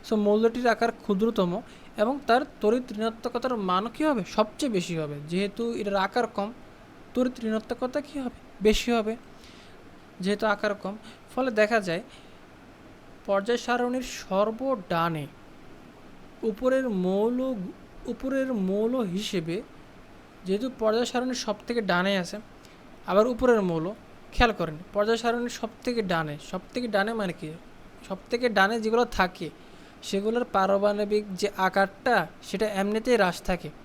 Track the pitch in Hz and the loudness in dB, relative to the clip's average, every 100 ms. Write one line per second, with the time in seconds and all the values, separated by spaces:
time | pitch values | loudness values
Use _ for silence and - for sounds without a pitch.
0 | - 220 208 214 226 240 240 220 233 - | 0 2 4 4 4 2 0 2 0 -2
1 | - 196 226 220 180 190 - - - - | -2 2 2 2 0 0 -8 -18 -14 -2
2 | 214 277 - 240 285 - 208 247 247 208 | 0 0 2 2 2 -2 2 2 -2 -4
3 | 226 226 240 240 254 240 190 180 226 - | -4 -4 -6 -4 -2 -2 0 0 -2 0
4 | 311 247 175 - 214 - 285 196 175 165 | 0 0 0 0 0 0 -2 -2 -2 -4
5 | 151 143 151 180 202 202 233 233 202 196 | -4 -8 -4 -2 -2 -4 -4 -2 -2 0
6 | 196 247 220 - 202 - - - - - | 0 0 -2 -2 -6 -8 -20 -20 -20 -20
7 | - - 254 254 226 220 - 240 254 294 | -4 0 0 0 -2 -2 -4 -6 -4 -4
8 | 285 285 254 - - - 202 214 - 233 | -6 -8 -8 -10 -20 2 4 4 2 0
9 | 214 233 - - - - - - - - | 0 -6 -12 -20 -20 -20 -20 -20 -20 -20
10 | - - 185 208 220 202 214 196 190 214 | -20 -6 -2 0 0 2 0 -2 -8 -10
11 | - - - - 262 214 214 233 185 165 | -16 -20 -8 -2 0 4 4 4 0 -4
12 | - - - - - - - - - - | -6 -20 -20 -20 -20 -20 -20 -20 -20 -20
13 | - - - 196 202 240 240 240 247 254 | -20 -14 -2 0 2 -2 0 0 0 -2
14 | 247 - - 190 214 220 269 247 175 170 | -6 -12 -2 0 0 0 -2 -2 -2 0
15 | 170 160 143 - - - - - - - | 0 -2 -8 -14 -20 -20 -20 -20 -20 -20
16 | - - - - 226 202 254 262 254 190 | -20 -20 -20 -4 -4 0 2 2 0 0
17 | 180 196 226 247 262 226 185 - - - | 0 2 0 0 -2 -4 -8 -12 -20 -14
18 | - 233 262 269 262 233 190 202 226 262 | -10 -6 -4 -2 -2 -2 0 0 0 0
19 | 208 180 208 190 160 180 285 - - - | -2 -4 -4 -4 -4 -6 -8 -20 -20 -20
20 | - - - - 185 202 254 247 220 226 | -20 -20 -20 -14 -4 -2 -2 0 0 2
21 | 247 247 254 247 - 208 - 240 208 175 | 0 0 -2 -4 -4 -6 -2 -2 2 2
22 | 190 196 175 208 - - - - - - | 2 0 -2 -8 -14 -20 -20 -20 -20 -14
23 | - 190 233 233 254 226 185 165 165 220 | 2 4 4 4 4 4 4 0 -4 -8
24 | - - - - 240 202 160 151 - 202 | -18 -20 -8 4 4 4 -4 -6 -4 0
25 | 208 233 233 240 240 - 226 - - 233 | 2 2 2 0 -4 -6 -8 -6 -2 -2
26 | 196 170 156 147 - 185 - 254 240 202 | 0 0 -2 -6 -8 -10 -6 -6 0 0
27 | 208 226 190 160 156 170 - - - - | 0 -2 -4 -4 -10 -12 -18 -20 -20 -20
28 | - 190 - 240 247 190 196 233 220 233 | -10 -10 -4 0 2 4 4 2 2 2
29 | 233 - 185 - 156 - - - - - | 2 2 0 0 -10 -10 -20 -20 -20 -16
30 | - 196 214 233 247 196 190 196 202 208 | -4 -2 0 -2 0 2 4 4 2 2
31 | 208 208 208 185 202 - 185 196 190 - | 0 0 -2 -4 -4 0 2 2 0 0
32 | 254 220 160 - - 190 214 196 202 220 | 2 2 2 -8 -8 -2 -2 0 0 0
33 | 240 233 185 175 - 175 151 - | 2 4 4 0 -2 -4 -4 -14